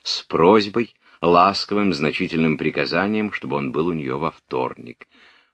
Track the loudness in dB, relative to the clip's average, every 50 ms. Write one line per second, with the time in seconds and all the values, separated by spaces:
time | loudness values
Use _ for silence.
0 | -10 -8 -8 -8 -6 -2 2 4 6 6 6 6 4 2 -2 -4 -4 -6 _ _
1 | _ _ _ -2 2 4 6 6 6 4 2 0 -4 -4 -2 0 0 0 0 0
2 | 0 -2 -2 -2 -4 -4 -2 0 0 0 0 0 -2 -4 -2 -2 -4 -2 0 -2
3 | 0 0 -2 -2 -4 -4 -6 -8 -8 -6 -4 -4 -4 -4 -2 -2 -2 -2 -2 -4
4 | -4 -4 -4 -4 -4 -6 -8 -10 _ -8 -6 -4 -4 -4 -6 -10 -18 -20 -20 -20
5 | -20 _ _ _ _ _ _ _ _ _